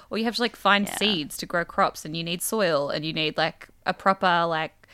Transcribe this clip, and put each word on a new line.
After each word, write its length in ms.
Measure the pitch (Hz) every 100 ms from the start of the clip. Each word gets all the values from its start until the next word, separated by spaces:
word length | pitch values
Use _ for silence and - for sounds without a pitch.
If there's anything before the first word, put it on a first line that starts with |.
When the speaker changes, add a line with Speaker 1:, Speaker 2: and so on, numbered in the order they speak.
| -
Speaker 1:
or 80 | 208
you 60 |
have 120 | 226 214
to, 60 |
like, 140 | 240 -
find 300 | 196 202 202
Speaker 2:
Yeah. 100 | -
Speaker 1:
seeds 400 | 208 180 143 -
to 80 | 170
grow 200 | 175 170
crops, 400 | - 185 - 156
and 100 | 160
you 80 |
need 180 | 165 175
soil, 480 | - 220 180 147 143
and 140 | 156
you 80 | 156
need, 240 | 160 156 -
like, 300 | 160 - - - -
a 80 |
proper, 520 | 180 196 196 190 170 170
like, 280 | 160 160 - -